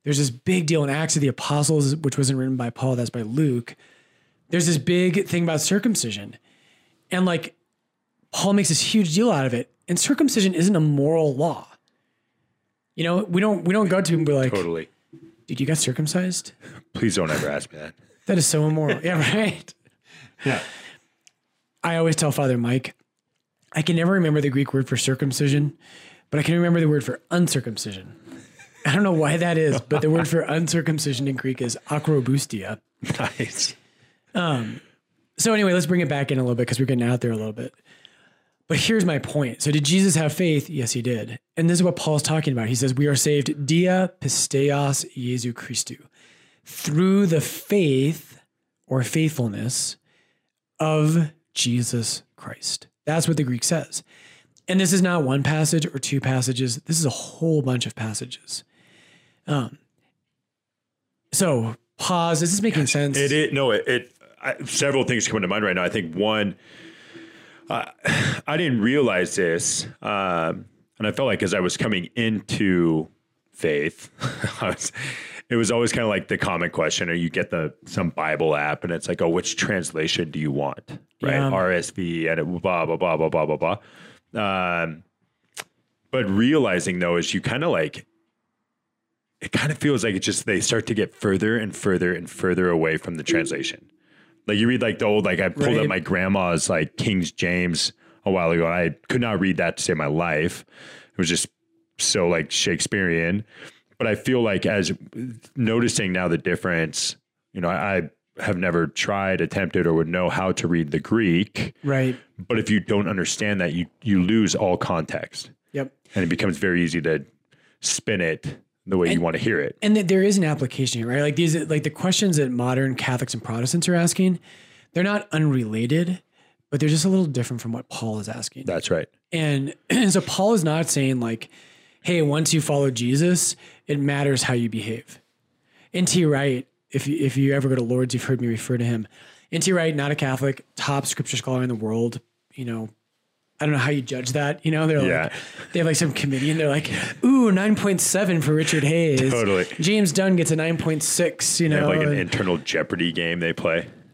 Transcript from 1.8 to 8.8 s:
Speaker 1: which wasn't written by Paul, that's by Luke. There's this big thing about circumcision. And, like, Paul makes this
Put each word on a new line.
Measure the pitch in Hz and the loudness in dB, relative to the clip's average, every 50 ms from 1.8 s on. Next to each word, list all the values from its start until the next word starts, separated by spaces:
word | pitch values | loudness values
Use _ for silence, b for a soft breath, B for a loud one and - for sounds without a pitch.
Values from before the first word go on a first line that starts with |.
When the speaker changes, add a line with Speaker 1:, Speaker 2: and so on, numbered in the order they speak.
| 143 135 143 | 2 2 0
Speaker 1:
which | 156 151 139 - - | -2 -2 -2 0 0
wasn't | 139 127 135 131 | 0 0 0 0
written | 131 131 131 | 0 -2 -2
by | 127 120 117 | -2 -4 -4
Paul, | 117 - 127 131 127 | -6 -4 -2 -2 0
that's | 120 120 113 | 0 -2 -4
by | - 120 110 | -4 -6 -6
Luke. | 107 117 147 160 143 123 120 - - - b b b b b b b b b b b b b b _ | -4 0 0 2 2 2 0 -4 -6 -12 b b b b b b b b b b b b b b _
There's | 170 175 160 | -2 0 2
this | 165 170 143 | 2 2 0
big | 120 - 175 180 180 185 160 202 190 | 2 2 2 4 4 4 2 0 0
thing | - - 175 170 | 0 0 0 0
about | 170 160 147 - | 2 0 0 0
circumcision. | - 185 208 - 247 202 - - 117 101 101 101 107 - - _ b b b b b b b b b b b b - | 2 0 2 2 2 0 0 -2 -4 -6 -8 -10 -14 -18 -20 _ b b b b b b b b b b b b -4
And, | 185 180 185 | 0 0 2
like, | 185 170 160 - - - _ _ _ _ _ _ _ _ _ _ _ _ _ _ _ - | 2 2 0 -4 -6 -14 _ _ _ _ _ _ _ _ _ _ _ _ _ _ _ -6
Paul | - - 196 202 | -2 0 2 4
makes | 202 190 - | 4 4 2
this | 160 - | 2 0